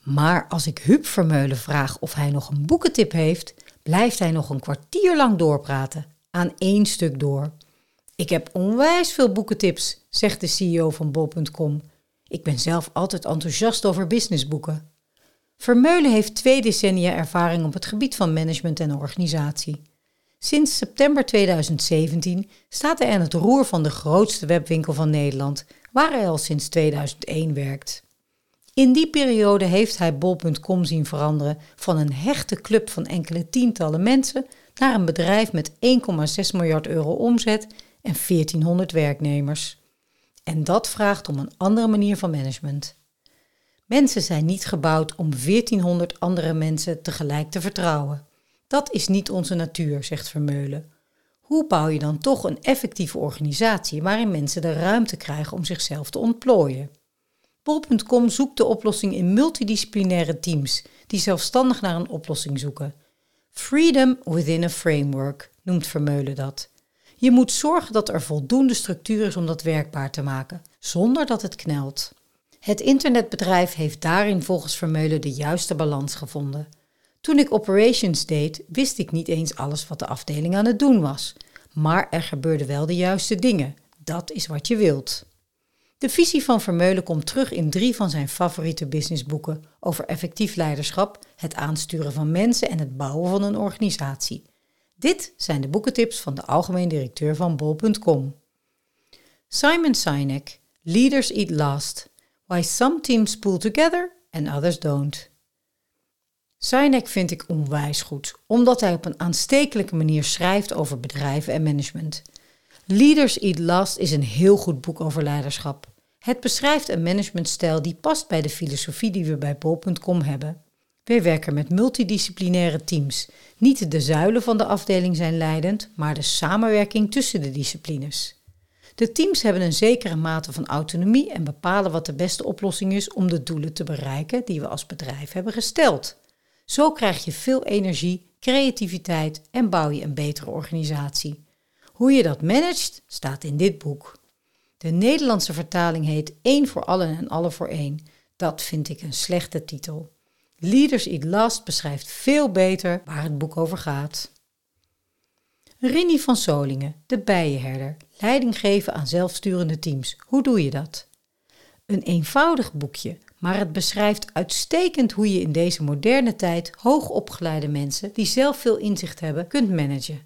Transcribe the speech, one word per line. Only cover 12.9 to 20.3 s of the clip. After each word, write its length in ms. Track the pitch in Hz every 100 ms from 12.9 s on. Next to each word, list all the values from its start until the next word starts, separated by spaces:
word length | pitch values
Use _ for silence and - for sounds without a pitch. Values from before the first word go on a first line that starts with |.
altijd 320 | - 190 185 -
enthousiast 600 | 156 165 - 220 220 202
over 220 | 180 175
businessboeken." 840 | 226 - 160 135 151 - 156 - _ _ _ _ _ _ _
Vermeulen 540 | - 240 277 349 285
heeft 240 | 220 214 -
twee 260 | 254 269
decennia 540 | 226 208 202 190 175 170
ervaring 500 | 160 180 170 170 160
op 80 |
het 120 | 160 -
gebied 300 | 214 269 -
van 180 | 175
management 460 | 160 160 151 170 151
en 160 | 156 143
organisatie. 880 | 143 - 175 160 147 147 - 147 - _ _ _ _